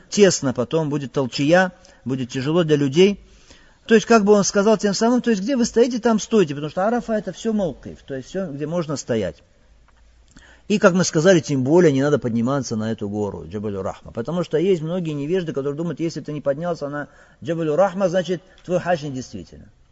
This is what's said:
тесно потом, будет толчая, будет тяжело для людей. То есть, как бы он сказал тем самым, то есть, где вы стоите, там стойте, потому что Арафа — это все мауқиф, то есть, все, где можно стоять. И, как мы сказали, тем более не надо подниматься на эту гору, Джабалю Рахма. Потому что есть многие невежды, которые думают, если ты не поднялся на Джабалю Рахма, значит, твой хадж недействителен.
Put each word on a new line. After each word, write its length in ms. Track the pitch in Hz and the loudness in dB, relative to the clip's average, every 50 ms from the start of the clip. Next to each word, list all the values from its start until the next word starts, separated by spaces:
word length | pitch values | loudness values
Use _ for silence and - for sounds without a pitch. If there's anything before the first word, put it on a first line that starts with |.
| - - | -14 -2
тесно 440 | - 208 202 180 - - 143 131 113 | 4 6 6 6 6 2 -2 -2 -2
потом, 380 | 127 117 - 156 165 160 143 | -2 -4 -2 -2 -2 -2 -2
будет 220 | 143 147 139 120 - | -4 -4 -6 -4 -4
толчая, 580 | 147 135 117 - 151 139 151 170 185 190 180 - _ _ - _ _ - | -2 -4 -2 -2 -2 2 4 4 4 4 2 -4 _ _ -20 _ _ -8
будет 240 | 120 135 131 123 127 | -6 -4 -4 -6 -6
тяжело 340 | - 135 127 151 160 180 165 | -6 -4 -2 0 2 2 2
для 120 | 151 151 | 4 2
людей. 440 | 147 143 135 131 117 120 202 202 - - - - _ _ - - - _ _ _ _ _ | 2 2 2 4 4 4 4 2 -2 -10 -20 -20 _ _ -20 -20 -20 _ _ _ _ _
То 80 | - 226 | 4 4
есть, 100 | 208 - | 4 6
как 180 | - 233 220 196 | 6 4 4 6
бы 100 | 208 208 | 6 6
он 100 | 202 180 | 6 4
сказал 340 | - - 202 196 226 214 | 2 2 2 4 4 2
тем 160 | - 208 202 185 | 2 2 -2 0
самым, 300 | - 226 233 254 240 - | 0 2 2 2 2 2
то 80 | 240 | 0
есть, 100 | 220 185 | 0 0
где 140 | 196 254 277 | 0 -2 0
вы 100 | 233 226 | 0 0
стоите, 320 | - - 226 247 247 254 | 2 4 2 2 2 2
там 220 | 208 - 240 220 202 | 0 0 2 0 0
стойте, 340 | - - 226 208 175 143 139 | 0 2 2 2 2 2 0
потому 160 | 143 151 147 | -6 -8 -6
что 160 | - 185 196 | -4 -2 -2
Арафа — 280 | 226 240 233 - 226 220 | 0 -2 -2 -4 -4 -4
это 200 | 214 202 190 165 | -4 -4 -6 -10
все 200 | - - 226 214 | -6 -4 -2 -2
мауқиф, 440 | 208 190 147 117 - - 98 80 - - | -2 -2 -2 -4 -8 -14 -16 -16 -16 -14
то 80 | - 139 | -12 -10
есть, 160 | 135 127 - | -10 -10 -8
все, 220 | - 190 190 151 | -8 -8 -8 -8
где 160 | 143 139 151 | -8 -8 -8
можно 300 | 147 170 175 156 151 143 | -6 -4 -4 -4 -4 -6
стоять. 440 | - - - 120 110 92 82 - _ _ _ _ _ _ _ _ _ _ _ _ _ _ _ _ _ _ _ _ - - - - _ _ | -8 -4 -4 -2 -2 -2 -4 -6 _ _ _ _ _ _ _ _ _ _ _ _ _ _ _ _ _ _ _ _ -20 -20 -20 -20 _ _
И, 100 | - 208 | -2 0
как 160 | 196 214 185 170 | 4 4 4 4
мы 120 | 185 165 | 4 0
сказали, 340 | - - 156 156 196 185 156 | 2 2 2 4 6 4 4
тем 240 | - - 143 131 127 | 4 0 -2 -2 2
более 280 | 135 165 185 180 151 | 4 4 6 6 6
не 120 | 135 131 143 | 4 4 2
надо 160 | 147 147 117 | 2 0 0
подниматься 560 | - 120 110 117 113 127 143 139 120 - 117 | 0 -2 -2 0 0 0 -2 -2 -4 -4 -6
на 160 | 107 110 110 | -4 -4 -4
эту 180 | 113 - 107 101 | -4 -6 -6 -6
гору, 380 | 101 107 104 98 95 85 78 | -4 -4 -4 -6 -6 -10 -12
Джабалю 340 | 78 101 104 104 107 98 95 | -10 -10 -8 -6 -6 -6 -6
Рахма. 300 | 95 92 - - - - | -6 -8 -8 -10 -14 -14
Потому 320 | - 113 113 - 170 180 160 | -10 -10 -8 -6 -4 -6 -4
что 160 | - 160 151 | -2 -2 0
есть 240 | 175 196 185 156 156 | 2 2 0 0 -2
многие 300 | 160 180 190 165 156 147 | -6 -6 -6 -6 -6 -6
невежды, 400 | 143 139 151 185 190 170 151 135 | -6 -4 -4 -4 -4 -4 -4 -6
которые 220 | 139 135 143 143 | -6 -4 -6 -6
думают, 240 | 151 175 165 143 151 | -6 -6 -6 -6 -6
если 220 | 165 165 - 151 | -6 -6 -6 -8
ты 120 | - 151 151 | -10 -10 -10
не 80 | 143 | -6
поднялся 460 | - 143 139 151 175 175 170 - 143 | -4 -4 -4 -4 -4 -6 -6 -6 -8
на 200 | 139 147 147 139 - _ _ - _ _ - 113 | -8 -8 -10 -10 -12 _ _ -20 _ _ -12 -8
Джабалю 320 | 151 170 165 165 156 147 | -6 -4 -4 -2 -2 2
Рахма, 340 | 170 196 190 175 196 196 170 | 2 2 2 0 -2 -2 0
значит, 340 | 175 190 160 170 180 170 _ _ _ _ - | 0 -2 -2 -2 -6 -8 _ _ _ _ -6
твой 160 | 165 180 170 | -4 -4 -2
хадж 260 | - 175 185 143 151 | 0 -2 -2 -2 -4
недействителен. 640 | 143 131 127 117 - - 92 82 - 76 73 - - _ _ _ _ | -8 -8 -10 -10 -10 -12 -14 -14 -16 -20 -20 -20 -20 _ _ _ _